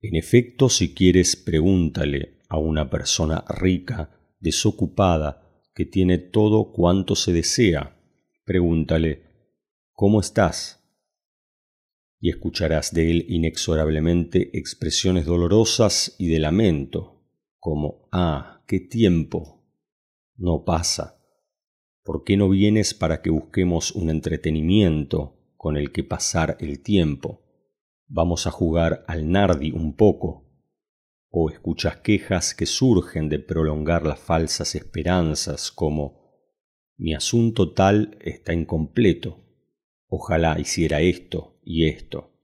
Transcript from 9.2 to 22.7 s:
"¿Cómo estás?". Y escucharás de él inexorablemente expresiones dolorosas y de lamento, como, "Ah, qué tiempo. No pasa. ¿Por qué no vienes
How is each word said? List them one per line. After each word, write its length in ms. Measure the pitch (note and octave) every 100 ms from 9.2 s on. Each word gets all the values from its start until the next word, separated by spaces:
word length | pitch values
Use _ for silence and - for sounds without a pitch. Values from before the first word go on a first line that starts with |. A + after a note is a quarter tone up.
| _ _ _ _ _ _ _
"¿Cómo 260 | - G2+ G#2+
estás?". 600 | G2 - F#2 - - - _ _ _ _ _ _ _ _ _ _ _ _ _ _
Y 80 | F2
escucharás 640 | - E2 - D#2+ D#2 -
de 180 | E2 E2
él 140 | E2+ -
inexorablemente 1300 | F2 D#2+ - - D#2+ D#2 D#2 D#2+ F2 E2+ F#2+ - -
expresiones 680 | - - D#2+ - F#2+ F#2
dolorosas 880 | D#2 F2 F2 G#2 A2+ - G#2+ - - _
y 100 | F2
de 120 | D#2
lamento, 840 | D2+ F2+ A2 D2+ C2+ E2 - _ _ _ _ _
como, 520 | - D2+ D2+ - _
"Ah, 500 | F2+ F2 C#2+ C#2 - -
qué 140 | F#2+
tiempo. 840 | F#2 A#2 G#2+ E2+ D2+ E2+ D#2+ _ _ _ _ _ _ _ _ -
No 280 | F2+ D#2+
pasa. 540 | - E2 F2 - - _ _ _ _ _ _ _ _ _
¿Por 200 | - D#2+
qué 120 | - G2
no 120 | G2+
vienes 460 | G2 G#2